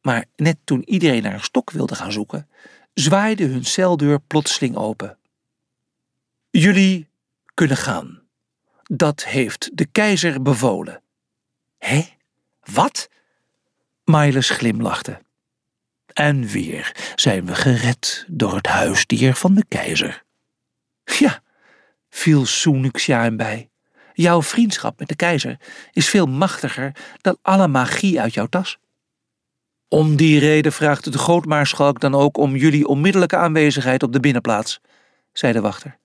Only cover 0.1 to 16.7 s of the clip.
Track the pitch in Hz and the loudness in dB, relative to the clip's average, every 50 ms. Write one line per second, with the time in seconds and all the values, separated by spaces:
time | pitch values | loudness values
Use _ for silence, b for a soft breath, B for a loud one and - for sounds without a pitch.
0.1 | 120 117 - _ _ - 147 165 160 _ _ - - 123 - - 226 185 170 156 | -2 -2 -4 _ _ -2 0 0 0 _ _ -4 -2 -2 -2 -2 -2 2 2 2
1.1 | 127 113 104 104 95 - - - - 254 - - - 160 - - - - - - | 2 2 -2 -4 -6 -6 -10 -4 -4 -4 -4 -4 -6 -6 -6 -6 -6 -10 -10 -8
2.1 | 104 107 104 - - 151 147 b b b b b b b b b _ - 135 160 | -6 -8 -8 -8 -10 -12 -12 b b b b b b b b b _ -2 2 2
3.1 | 190 196 208 220 220 196 175 131 131 127 120 - - - 185 180 175 156 143 143 | 2 2 2 0 0 0 -2 -2 -2 -4 -4 -4 -2 0 2 2 2 2 2 2
4.1 | 147 143 _ _ - 151 151 - - - 143 123 123 127 113 107 107 - - 92 | 2 0 _ _ -2 -2 -2 -2 -4 -2 -4 -4 -4 -4 -6 -6 -6 -8 -12 -14
5.1 | - _ _ _ _ _ _ _ _ _ _ _ _ _ _ _ _ _ _ _ | -14 _ _ _ _ _ _ _ _ _ _ _ _ _ _ _ _ _ _ _
6.1 | _ _ _ _ _ _ _ _ - 185 156 202 190 196 196 190 185 175 156 _ | _ _ _ _ _ _ _ _ 2 4 4 4 4 4 4 4 2 0 -6 _
7.1 | _ _ _ _ _ _ _ _ _ - 175 139 139 - - 135 101 82 78 - | _ _ _ _ _ _ _ _ _ -2 0 0 0 -2 -2 -6 -6 -6 -8 -12
8.1 | - _ _ _ _ _ _ _ _ _ _ _ _ _ _ _ 180 - 170 151 | -20 _ _ _ _ _ _ _ _ _ _ _ _ _ _ _ 0 0 0 0
9.1 | 147 - - - - 139 123 104 - - - - 269 - 160 - _ 214 214 214 | 0 -4 -10 -6 -2 -2 -2 -2 -4 -10 -12 -12 -4 -6 -6 -4 _ -2 0 0
10.1 | 196 160 165 170 139 135 131 143 135 107 123 123 98 85 82 - - - _ _ | 0 0 0 -2 -2 -2 0 0 0 2 0 -2 -2 -2 -8 -12 -16 -20 _ _
11.1 | _ _ _ _ _ _ _ _ _ _ _ _ _ _ - - 127 147 175 - | _ _ _ _ _ _ _ _ _ _ _ _ _ _ -6 -2 -2 -2 -2 -4
12.1 | _ _ _ _ _ _ _ _ _ _ _ - 101 143 170 285 _ - - _ | _ _ _ _ _ _ _ _ _ _ _ -6 -2 0 0 0 _ -8 -12 _
13.1 | _ _ _ _ _ _ _ _ _ _ _ _ _ _ _ _ _ _ _ - | _ _ _ _ _ _ _ _ _ _ _ _ _ _ _ _ _ _ _ 2
14.1 | 160 151 147 143 131 135 123 - - - 117 117 107 113 117 95 - - - - | 4 4 4 2 2 0 0 -2 -2 -2 -2 -2 -2 -2 -4 -4 -6 -6 -10 -12
15.1 | 92 - _ _ _ _ _ _ _ _ _ _ _ _ _ _ _ _ _ _ | -16 -16 _ _ _ _ _ _ _ _ _ _ _ _ _ _ _ _ _ _
16.1 | _ - 147 147 143 135 120 104 101 101 85 78 | _ -2 0 0 0 0 -2 -4 -4 -6 -6 -6